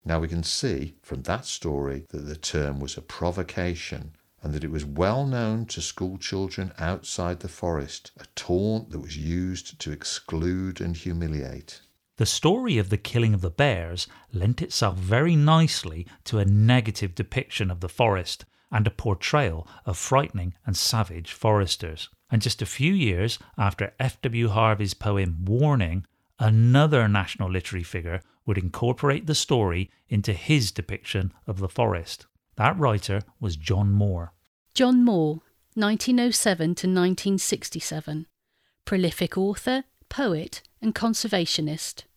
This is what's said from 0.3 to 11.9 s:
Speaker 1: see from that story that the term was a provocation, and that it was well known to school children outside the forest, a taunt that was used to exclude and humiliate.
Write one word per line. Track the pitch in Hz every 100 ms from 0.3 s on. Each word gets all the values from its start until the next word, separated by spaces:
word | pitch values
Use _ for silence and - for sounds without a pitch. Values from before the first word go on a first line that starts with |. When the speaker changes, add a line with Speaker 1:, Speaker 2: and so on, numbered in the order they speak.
| 82
Speaker 1:
see | 80 - 135 71 78 -
from | - 71
that | 65 107
story | - - 82 71 69 67 -
that | 76 73
the |
term | 78 - 82 71 69
was | 69 -
a |
provocation, | - - 85 90 90 - 87 82 - 69 76 _ _ _
and | 78
that | 73
it | 78
was | 78
well | 73 71 95 123 139
known | 123 110 110 113
to | -
school | - - 92 92
children | - 98 95 - 92 -
outside | 82 92 - - 87 87
the | 80
forest, | - 87 80 69 - - -
a | -
taunt | - - 90 104 110 117
that | 85
was | 73 78
used | 78 87 92 90 - -
to | -
exclude | 76 - - - 80 87 92 95 90
and | 90 85
humiliate. | 92 85 82 76 65 64 - - _